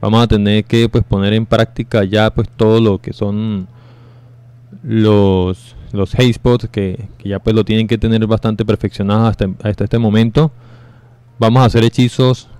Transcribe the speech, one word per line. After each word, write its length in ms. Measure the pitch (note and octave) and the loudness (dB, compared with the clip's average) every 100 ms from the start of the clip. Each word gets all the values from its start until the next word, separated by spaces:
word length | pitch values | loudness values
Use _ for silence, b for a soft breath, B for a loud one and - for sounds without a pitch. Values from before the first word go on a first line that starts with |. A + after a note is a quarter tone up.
Vamos 220 | G#2+ A2 | 0 0
a 40 | A#2 | 2
tener 380 | G#2+ G2+ G#2+ | 0 2 0
que, 240 | G#2 A#2 A#2 | 0 0 2
pues, 160 | A#2+ | 0
poner 280 | - G2+ G2 | -2 -2 0
en 140 | A2 A2 | -2 0
práctica 580 | A2 A2+ - A#2+ A2+ | 0 -2 -4 -4 -2
ya, 260 | G2 G#2 A2 | 0 2 0
pues, 180 | - A2+ | 0 -6
todo 320 | - A2 A2 | 0 2 4
lo 180 | A2+ F#2+ | 2 0
que 140 | - | -6
son 560 | - G#2 G#2 A2 G#2 F#2 b b b b b b b - - - - | -8 -6 -4 -4 -6 -8 b b b b b b b -20 -20 -20 -18
los, 960 | D3 A2 G#2+ G#2 G2 F#2+ F2+ F#2 - - - | -4 0 2 4 4 2 0 -4 -12 -20 -12
los 220 | G2+ F#2+ | -6 -4
hate 200 | - B2+ | 0 0
spots 340 | A#2 B2+ A#2+ A2 | 0 0 0 -2
que, 360 | - F#2+ F#2 G2+ - | -6 -6 -6 -12 -14
que 100 | G2+ | -8
ya, 100 | G2 | -6
pues, 160 | - | -2
lo 100 | A2 | 0
tienen 220 | G2+ A2 A2 | 0 0 0
que 120 | A2+ | -2
tener 280 | A2+ A2+ A2 | 0 0 0
bastante 380 | A2 A2 G#2+ | -2 -2 -4
perfeccionado 640 | A2 G#2+ G#2 - G2 G#2 A2+ | -2 -2 -4 -4 -2 2 0
hasta, 220 | G#2 G2+ F#2 | 0 -4 -4
hasta 220 | G#2+ G#2 | -6 -4
este 140 | G#2 A#2 | -2 0
momento. 520 | A#2 G#2+ A2+ A2 D#3 - b b b b b b _ _ | 0 2 2 2 0 -2 b b b b b b _ _
Vamos 240 | A2+ B2 | 2 4
a 40 | B2 | 4
hacer 180 | A#2 | 4
hechizos 640 | A2+ - B2 - C3 B2+ - - | 0 2 0 2 0 0 -6 -20